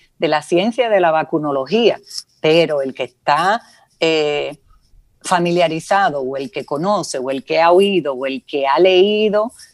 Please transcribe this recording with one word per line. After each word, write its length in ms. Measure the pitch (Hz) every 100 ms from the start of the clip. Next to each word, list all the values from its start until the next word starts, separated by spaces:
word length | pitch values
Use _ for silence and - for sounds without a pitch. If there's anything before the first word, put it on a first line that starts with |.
| _ _
de 80 | 160
la 160 | 151
ciencia 460 | - 175 220 247 233
de 100 | 196
la 100 | 170
vacunología, 880 | 156 147 156 151 139 131 214 214 - - - - _
pero 440 | 156 165 156 147
el 100 | 135
que 120 | 127 123
está, 580 | _ - 151 180 233 - _ _ _
eh, 600 | 160 156 147 147 139 151 _ _ _ - _ _
familiarizado 1000 | - 180 175 175 160 160 - 196 185 143
o 160 | 131 135
el 140 | 135
que 140 | 143 127
conoce 520 | 143 185 202 - 135
o 140 | 127
el 120 | 135
que 160 | - 160
ha 120 | 170
oído 420 | 180 202 185 143
o 120 | 127 135
el 180 | 131 -
que 220 | 147 135
ha 120 | 143
leído 720 | 185 180 202 214 214 208 226 - -